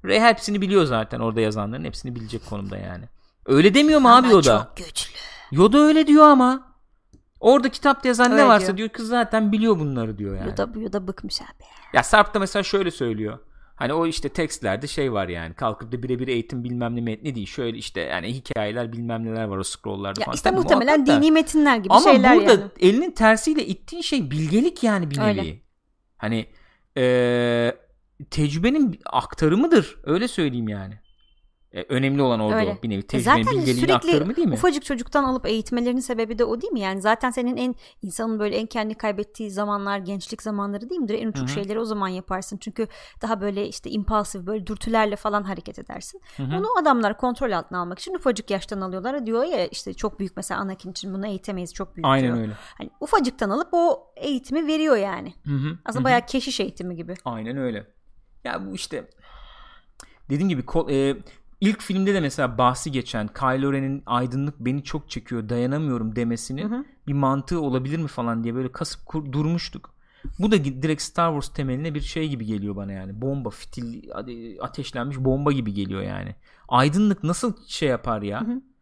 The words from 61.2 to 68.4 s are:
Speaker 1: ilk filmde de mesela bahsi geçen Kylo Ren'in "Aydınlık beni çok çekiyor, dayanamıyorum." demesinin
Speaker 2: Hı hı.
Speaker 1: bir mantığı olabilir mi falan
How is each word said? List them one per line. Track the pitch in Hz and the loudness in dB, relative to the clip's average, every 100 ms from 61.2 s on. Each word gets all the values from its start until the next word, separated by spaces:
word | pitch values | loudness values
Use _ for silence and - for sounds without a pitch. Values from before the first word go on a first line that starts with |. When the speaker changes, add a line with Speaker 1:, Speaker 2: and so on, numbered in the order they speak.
| - - - - | -10 -20 -20 -2
Speaker 1:
ilk | 196 208 | 0 0
filmde | - 190 190 | -4 0 2
de | 196 | 0
mesela | 147 139 127 113 | -2 -2 -4 2
bahsi | 123 127 156 | 0 0 -4
geçen | 131 120 113 107 | -6 -4 -6 -6
Kylo | - 131 135 139 | -2 -2 0 0
Ren'in | 139 135 139 - | -2 -2 -6 -4
"Aydınlık | 120 127 131 143 143 | -2 -2 -2 -4 -4
beni | 117 143 | -4 -4
çok | - 156 - | -6 -10 -8
çekiyor, | - - 120 110 | -12 -8 -8 -4
dayanamıyorum." | 120 123 143 151 123 110 110 | -2 -2 -2 -2 -2 -4 -2
demesinin | 117 117 - 135 202 | -2 -4 -6 -8 -6
Speaker 2:
Hı | 240 | -6
hı. | 285 _ - | -10 _ -4
Speaker 1:
bir | |
mantığı | 143 135 139 135 170 | 0 0 0 -2 -2
olabilir | 143 127 131 160 | 0 -2 -2 -4
mi | 151 | -6
falan | - 117 113 | -4 -4 -2